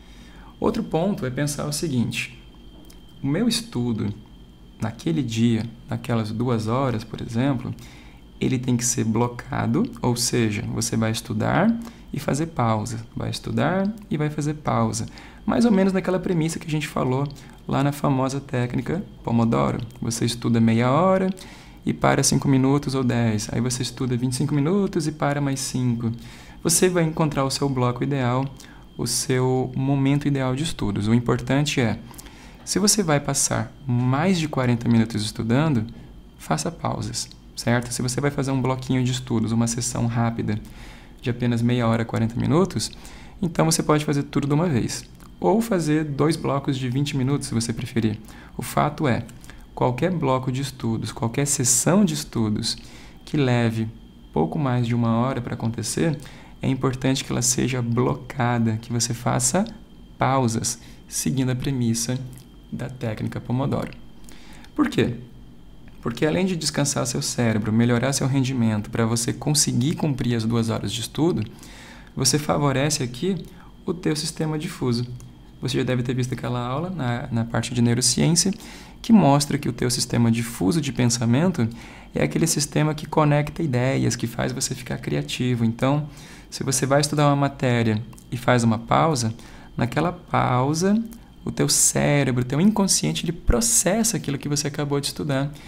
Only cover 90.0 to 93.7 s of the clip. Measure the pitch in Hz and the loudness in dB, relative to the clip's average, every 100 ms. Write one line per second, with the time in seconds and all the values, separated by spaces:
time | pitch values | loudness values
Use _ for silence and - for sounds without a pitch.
90 | 170 170 - 123 123 127 135 160 190 214 | -2 -2 -2 0 2 2 2 2 2 2
91 | 226 - - - - - 143 - - 139 | 0 -10 -20 -10 -8 0 2 4 2 2
92 | 147 143 135 123 123 135 202 214 190 - | 2 4 2 0 0 4 4 4 2 2
93 | 156 165 170 170 - 233 226 | 0 -2 -4 -4 0 2 4